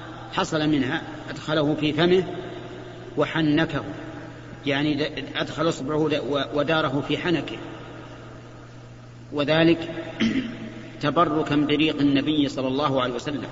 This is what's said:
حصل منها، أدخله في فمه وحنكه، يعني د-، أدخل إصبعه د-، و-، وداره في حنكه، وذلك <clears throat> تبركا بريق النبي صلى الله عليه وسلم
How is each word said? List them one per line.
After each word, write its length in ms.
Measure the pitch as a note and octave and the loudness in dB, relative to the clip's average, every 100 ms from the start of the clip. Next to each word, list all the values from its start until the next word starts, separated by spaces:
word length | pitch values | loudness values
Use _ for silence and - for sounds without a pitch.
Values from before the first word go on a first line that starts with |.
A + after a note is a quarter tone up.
| - - - | -12 -12 -8
حصل 360 | - F#3+ D#3+ D#3 | -2 0 2 2
منها، 320 | D3 B2 D#3+ - - - | 2 2 -2 -4 -10 -10
أدخله 460 | - - D#3+ D3+ D3 | -8 -2 2 2 2
في 140 | D3+ | 0
فمه 300 | D3 F3 F#3 E3+ - - - - - - - - - | 4 6 6 4 -4 -8 -10 -12 -12 -14 -14 -8 -2
وحنكه، 680 | D3 D#3+ D#3 D3 D#3+ C#3 G#2+ - - - - - - - C#3 | 0 2 4 4 2 0 -6 -8 -10 -12 -12 -14 -16 -8 -2
يعني 280 | C#3 D3+ | 0 2
د-، 180 | C#3+ D3 - C3+ C#3 | 0 -2 -4 -8 -4
أدخل 340 | D#3 C3 D#3+ | -4 0 0
إصبعه 400 | D#3+ C3+ D3+ D#3 | 0 -2 0 2
د-، 120 | D3 A#2 | 0 0
و-، 300 | C#3+ C3+ D3 | -2 0 0
وداره 440 | C#3 D#3+ D3+ C#3 C3+ | 2 4 2 0 0
في 100 | D3 | 0
حنكه، 400 | F3+ E3 C3 A2+ - - - - - - - - - - - - - - - - - | 2 0 0 -8 -10 -12 -14 -14 -16 -16 -16 -16 -16 -18 -18 -18 -18 -18 -18 -18 -8
وذلك 560 | D3 C#3+ D#3 E3 E3 - - - - A3+ C4+ | -2 2 6 6 6 0 -8 -8 0 0 0
<clears throat> 580 | - - - - - - | -2 -6 -10 -12 -14 -4
تبركا 540 | D3 D3 E3+ D3+ D3+ D3 | 0 4 4 4 2 2
بريق 440 | D3 D3 D#3 D3 | 4 4 4 4
النبي 500 | C#3+ C#3 C3+ D#3 C#3 | 4 4 4 2 2
صلى 180 | B2+ C3 | 0 0
الله 340 | C3 D3 C3+ | 2 2 4
عليه 120 | B2 | 2
وسلم 360 | A#2+ D3+ C#3+ F#2+ | 0 -4 -4 -6